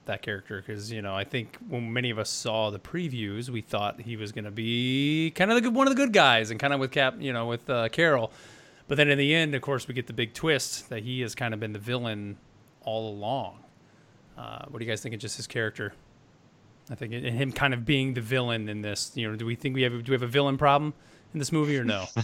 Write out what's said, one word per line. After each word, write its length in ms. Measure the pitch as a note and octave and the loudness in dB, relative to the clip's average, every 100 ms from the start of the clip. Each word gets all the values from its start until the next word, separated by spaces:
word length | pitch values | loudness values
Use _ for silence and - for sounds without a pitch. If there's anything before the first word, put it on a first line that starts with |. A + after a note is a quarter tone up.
| - | -8
that 160 | G2 | -8
character 380 | - G2 - G2+ | -6 -8 -6 -10
'cause, 300 | F#2 G#2 G#2+ | -8 -10 -8
you 100 | A2+ | -8
know, 140 | G2+ G2 | -4 -4
I 80 | |
think 340 | G2+ C3 A2+ - A3 | -4 -4 -6 -12 -8
when 220 | B2+ A2+ | -6 -2
many 160 | A#2+ B2 | -2 -2
of 80 | A2 | -2
us 100 | G#2 | -4
saw 400 | - A#2+ A2 G#2+ | -4 -2 0 0
the 100 | G#2 | -4
previews, 680 | - E3+ E3+ B2+ G#2 G#2 B2 | -8 -6 -4 -4 -6 -6 -6
we 120 | A#2+ | -8
thought 400 | - G#2+ G#2 - | -4 -2 -2 -4
he 140 | A2+ A2+ | -10 -8
was 140 | G#2 | -8
gonna 200 | A2 G#2+ | -8 -8
be 800 | G#2 A2+ A#2+ B2+ C3 C#3+ D#3 D#3+ - | -4 -2 0 2 2 2 2 0 2
kind 160 | F#3+ | 4
of 40 | A#3 | 4
the 60 | |
good, 120 | B3 A#3 | 4 4
one 120 | C4+ | 4
of 80 | C4 | 4
the 20 | |
good 80 | C#4 | 6
guys 360 | G3+ C#3+ A#2 A2 | 8 8 8 4
and 80 | A2 | 0
kinda 180 | C#3+ C#3 | 0 0
with 140 | C3 | 0
Cap, 240 | D3 C3 B2 | 2 2 2
you 140 | C#3 | -4
know, 120 | A#2+ A#2 | -2 -2
with, 200 | A#2 - | -4 -2
uh, 200 | B2 A2+ | 0 0
Carol. 420 | - E3 C3+ A2 - - - - - - | 4 4 4 2 -6 -20 -20 -20 -20 -2
But 80 | C#3+ | 4
then 120 | D3 | 6
in 80 | C#3 | 6
the 160 | C#3+ | 6
end, 220 | E3 D#3 C#3 | 4 4 0
of 60 | |
course, 260 | C#3+ C3 - | -2 -2 -2
we 60 | |
get 140 | B2+ A#2+ | -6 -4
the 60 | |
big 200 | A#2 A#2 | -4 -4
twist 560 | - D#3+ C#3 - - - | 0 2 2 0 -8 -8
that 140 | A2+ | -8
he 180 | A2+ B2+ | -6 -4
has 120 | A#2 - | -4 -4
kinda 220 | A#2+ A2 | -4 -2
been 160 | A2 | -6
the 60 | G#2 | -6
villain 580 | G#2 B2 A#2+ G#2 G#2 G2 - - _ _ | -4 -4 -2 -4 -8 -12 -18 -20 _ _
all 260 | - A2 A2 | -6 -4 -4
along. 480 | G2+ G#2 C3+ G2 - - _ _ _ _ _ - - | -4 -4 -4 -6 -12 -20 _ _ _ _ _ -20 -16
Uh, 280 | A#2 A2 - | -14 -14 -12
what 100 | A2 | -8
do 60 | A#2 | -4
you 60 | |
guys 100 | A2 | -4
think 120 | B2+ A2 | -6 -8
of 60 | |
just 160 | G#2+ - | -8 -10
his 100 | - | -6
character? 460 | B2 A2 - G#2 - - _ _ _ _ _ - _ - | -4 -4 -4 -8 -8 -20 _ _ _ _ _ -20 _ -12
I 40 | B2 | -10
think, 180 | A#2+ | -8
and 120 | A#2+ B2 | -4 -2
him 260 | A#2 C#3 | 0 0
kind 220 | - C#3 | 2 2
of 120 | B2 A2+ | 2 2
being 280 | C#3 C3+ B2 | 2 2 -2
the 60 | |
villain 480 | A2+ C3 A#2+ A2+ G#2+ | 0 0 0 -2 -4
in 120 | G#2+ | -4
this, 300 | G#2 G2+ - - | -4 -4 -6 -4
you 120 | A2 | -4
know, 60 | G#2+ | -4
do 100 | A#2 | -4
we 100 | A#2+ | -4
think 180 | C#3+ C3 | -2 2
we 60 | |
have, 200 | B2+ A#2+ | 2 0
do 80 | A#2 | 0
we 20 | |
have 100 | C3 | 0
a 40 | A#2+ | 2
villain 300 | C#3 C#3+ C3+ | 2 2 4
problem 360 | D3 C#3+ D3+ - - - - | 6 6 2 -4 -16 -20 -10
in 60 | D#3+ | -6
this 120 | C3+ | 0
movie 260 | D#3+ D3 C#3+ | 2 2 2
or 60 | A#2+ | 0
no? 200 | G2+ F#2 A2+ | 0 -2 -4